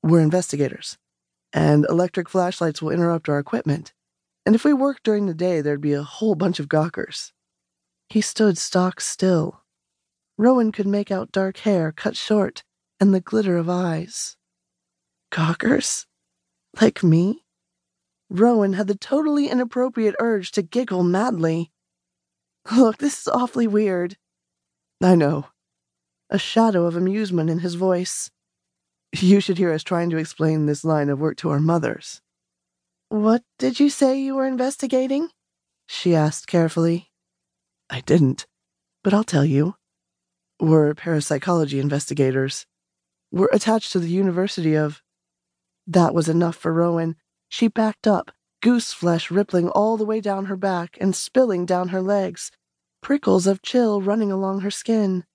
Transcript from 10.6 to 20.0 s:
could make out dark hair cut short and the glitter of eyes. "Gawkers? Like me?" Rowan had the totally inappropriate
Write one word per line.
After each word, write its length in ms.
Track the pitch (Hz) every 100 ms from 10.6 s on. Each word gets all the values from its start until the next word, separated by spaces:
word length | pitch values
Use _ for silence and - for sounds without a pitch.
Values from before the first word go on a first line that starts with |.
| 220
could 160 | 214 196
make 240 | 202 202
out 200 | 190 -
dark 260 | 196 190 190
hair 320 | 220 190 160
cut 260 | 156 - -
short 460 | - 214 190 - - _ _ _
and 140 | 196
the 80 | 190
glitter 360 | - 220 196 175
of 120 | 165
eyes. 640 | 180 180 160 180 - - - _ _ _ _ _ _ _ _ _
"Gawkers? 760 | - 160 165 - 139 - - - _ _ _ _ _ _ -
Like 240 | 220 -
me?" 420 | 180 160 185 294 _ _ _ _ _ _ _ _ _
Rowan 440 | 180 233 233 202
had 140 | 190 202
the 80 | 202
totally 540 | - 277 311 294 285
inappropriate 680 | 247 247 254 254 240